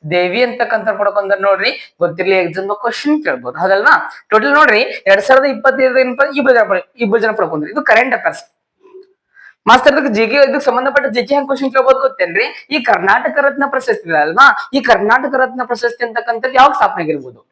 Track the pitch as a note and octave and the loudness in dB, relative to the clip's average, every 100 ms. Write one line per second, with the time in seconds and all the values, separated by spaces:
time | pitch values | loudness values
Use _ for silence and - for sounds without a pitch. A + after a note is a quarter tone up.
0 | D#3 F3 F3+ G3+ B3 A3+ A#3 A3 G3+ G3 | -2 -2 -2 0 -2 -2 -4 -4 -4 -2
1 | G3+ G#3 G3 G3 G3 F#3+ A3 C4+ - _ | -2 -2 -2 -2 0 0 -2 -6 -16 _
2 | E3+ E3+ F#3 F#3+ F3 E3+ G3 G#3 A#3 A3+ | -6 -2 0 0 0 -4 -6 -4 -6 -6
3 | C#4+ D4+ D4+ C3 B2 B2 D3+ G3 A#3+ G#3 | -2 -2 -2 -4 -6 -6 0 2 2 2
4 | - - _ G#3+ C4+ C#4+ D4+ G#3+ B3+ - | -2 -14 _ 0 2 4 4 2 0 -4
5 | - G3 G3+ C4 C#4 A#3 C4+ C4+ C4 B3+ | 2 2 4 2 4 0 -2 2 0 2
6 | B3+ B3 C#4+ C#4+ C4+ A#3+ G3+ F#3+ - _ | 0 0 -2 0 2 2 2 -2 -4 _
7 | A#3 A3 A3 G#3+ F3 D#3 D3+ A#3+ - A3+ | -2 0 0 -2 -4 -4 -6 -6 2 2
8 | C4 A#3 E3+ D#3 - _ _ _ _ - | 2 -2 -4 -6 -18 _ _ _ _ -20
9 | - _ _ _ - _ - B3 C#4 C#4+ | -20 _ _ _ -20 _ 2 4 6 2
10 | C#4 G#3+ A3+ C#4 C#4 C#4 C#4 A#3+ C4 C#4 | 0 0 0 2 2 2 -2 0 0 0
11 | C4+ A3+ A#3 C#4+ C#4 C4+ C4+ B3+ C4 C4 | -2 -4 0 -2 -2 -4 -2 0 2 2
12 | C4 - F3 E3+ B3+ - - D4 A#3+ G3 | 0 -2 -4 -2 -4 -6 -6 -4 0 0
13 | F#3 A3 D4+ C#4+ C#4 C#4 C#4 C4 B3+ G#3+ | 2 0 0 0 -2 0 -4 -4 -2 -4
14 | E3+ D#3+ D3+ F3+ C#4 - - C#4 A#3 G3+ | 0 0 0 4 4 4 -2 -4 2 2
15 | G3+ B3 C4+ C4 B3+ B3 A#3+ A#3+ A#3+ A#3 | 2 0 0 -2 -2 -4 -6 -4 -4 -4
16 | A#3 A3+ A#3 A3+ B3+ B3+ C#4 - G3+ F#3 | -6 -6 -6 -4 -2 4 4 4 -2 -2
17 | D#3 D3 B2+ A#2 _ | -6 -6 -8 -20 _